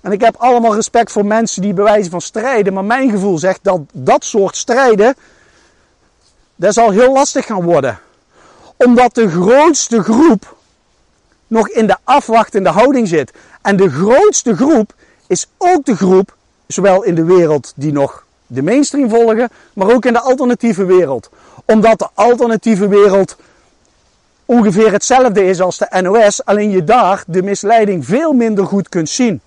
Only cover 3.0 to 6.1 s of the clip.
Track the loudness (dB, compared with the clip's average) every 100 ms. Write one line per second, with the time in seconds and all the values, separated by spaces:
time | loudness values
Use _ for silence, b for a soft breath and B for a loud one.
3 | -2 -2 -2 -2 -4 -2 -4 -4 -6 -8
4 | -2 -2 -2 -2 -2 -4 -4 0 2 2
5 | 0 0 b b b b b b b b
6 | b